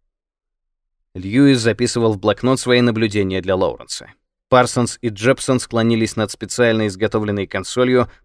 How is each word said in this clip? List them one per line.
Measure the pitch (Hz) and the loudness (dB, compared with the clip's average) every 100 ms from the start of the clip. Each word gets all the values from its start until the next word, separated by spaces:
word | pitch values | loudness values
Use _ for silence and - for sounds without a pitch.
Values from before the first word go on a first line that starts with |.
| _ _ _ _ _ _ _ _ _ _ _ | _ _ _ _ _ _ _ _ _ _ _
Льюис | 92 95 120 143 131 | -12 -2 4 4 4
записывал | 113 104 120 123 113 | 2 0 -2 0 0
в | 104 | 0
блокнот | 107 101 123 131 | -2 0 0 0
свои | 123 123 | 2 2
наблюдения | 120 110 110 104 95 95 | 2 0 -2 0 -2 -2
для | 92 | -2
Лоуренса. | 92 90 58 - - - _ _ _ _ | 0 -2 -4 -12 -14 -14 _ _ _ _
Парсонс | 127 120 127 117 - | 2 2 0 -2 -4
и | 120 | -8
Джепсон | 101 113 131 - 127 | -2 0 0 0 -2
склонились | - 117 113 117 110 - | -2 -2 0 0 -2 -2
над | 104 | -6
специально | - 101 - 120 110 107 | -6 -8 0 2 2 -2
изготовленной | 92 107 110 104 101 92 | -2 -2 -2 -2 -4 -4
консолью, | 98 92 - 127 127 120 - | -6 -4 -2 2 2 0 -6